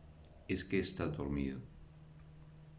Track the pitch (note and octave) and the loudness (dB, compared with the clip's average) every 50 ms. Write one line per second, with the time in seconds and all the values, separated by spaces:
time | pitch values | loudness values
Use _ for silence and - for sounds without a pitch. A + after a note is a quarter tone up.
0 | - - - - - - - - - - G2 F#2 - - G2 F#2+ F#2 - - - | -16 -16 -16 -16 -18 -18 -18 -6 0 2 4 4 4 6 6 6 6 4 4 2
1 | E2+ D#2 D2+ D2+ C#2+ C#2 C#2+ C#2+ C#2 C2+ C2 B1+ - - - - - - - - | 2 2 2 2 2 4 4 4 4 2 2 -2 -6 -10 -12 -16 -16 -16 -16 -16
2 | - - - - - - - - - - - - - - - | -18 -16 -16 -16 -16 -16 -16 -16 -16 -16 -16 -16 -16 -16 -14